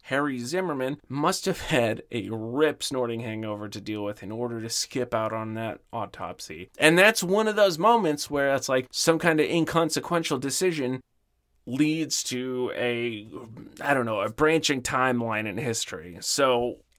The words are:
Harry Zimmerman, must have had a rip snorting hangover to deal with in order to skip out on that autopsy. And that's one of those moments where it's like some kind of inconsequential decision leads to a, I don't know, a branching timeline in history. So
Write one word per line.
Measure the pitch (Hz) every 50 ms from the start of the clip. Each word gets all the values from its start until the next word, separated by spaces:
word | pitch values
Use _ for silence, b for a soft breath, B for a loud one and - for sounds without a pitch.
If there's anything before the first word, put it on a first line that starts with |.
| _
Harry | - 135 139 147 147 131 123
Zimmerman, | 120 123 160 185 190 175 147 135 131 131 147 - _ _
must | 127 143 151 175 190 - -
have | 190 170 -
had | - - 160 131 117 110 107 - - _
a | - 117 98 98
rip | 113 110 110 117 123 143 156 151 143 - -
snorting | - 139 127 123 117 117 113
hangover | 117 113 110 107 110 107 104 104 107 101
to | 101 107
deal | 98 107 107 107 101
with | 101 101 -
in | - 95
order | 110 117 123 120 117 117
to | 110 120
skip | - - - - - 135 123 123
out | - 110 110 107
on | 113 113 110 110 110
that | 110 113 110 - - _ _
autopsy. | - 113 104 95 - - 95 87 90 - - - - 82 92 - _ -
And | 143 156 165
that's | 175 190 214 220 - 185
one | 175 190 214 220 214
of | 208
those | 208 208 196 165
moments | 151 180 220 240 226 196 156 147 143 - -
where | 147 143 139 139 139
it's | 135 - -
like | 131 131 127 -
some | - - - 170 165 160
kind | - 175 160 151
of | 147 -
inconsequential | 143 170 160 - - 165 165 160 - 147 - - 170 170 160 - 151 135
decision | 139 139 127 - 185 185 170 151 131 123 131 131 - _ _ _ _ _ _ _ _ _ _ _ _
leads | 120 120 135 151 151 156 165 156 147 - -
to | - - 127 123 127 131 127 127 127 113 -
a, | - 120 120 120 117 120 120 113 104 104 110 - - 123 110 110 - - - - -
I | - 143
don't | 143 135 120
know, | 117 110 101
a | 101 110
branching | 110 - 156 156 160 160 156 - 143 131
timeline | 120 - 143 127 127 131 123 120 117 113 110 107 110 107
in | 92 104
history. | - 123 113 - - - 104 87 80 90 85 87
So | - - - - 139 131 123 120 123 123 - - _ _ _